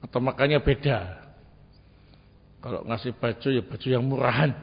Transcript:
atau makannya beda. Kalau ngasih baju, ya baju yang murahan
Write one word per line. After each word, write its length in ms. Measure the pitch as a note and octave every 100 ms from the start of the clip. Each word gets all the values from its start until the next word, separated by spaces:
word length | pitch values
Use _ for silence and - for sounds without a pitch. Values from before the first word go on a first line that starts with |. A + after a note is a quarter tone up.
atau 200 | - B2+
makannya 320 | B2+ - C#3+ D3
beda. 640 | D3 C#3 D3 A#2 F2+ F2+ - - - - - - - - - - - - - -
Kalau 180 | B2 G2 -
ngasih 260 | A2+ B2+
baju, 340 | A2+ A#2+ A2 C3+
ya 100 | C3
baju 240 | G#2+ - -
yang 180 | B2+ C3
murahan 440 | C3+ B2 A#2 D3+ A2+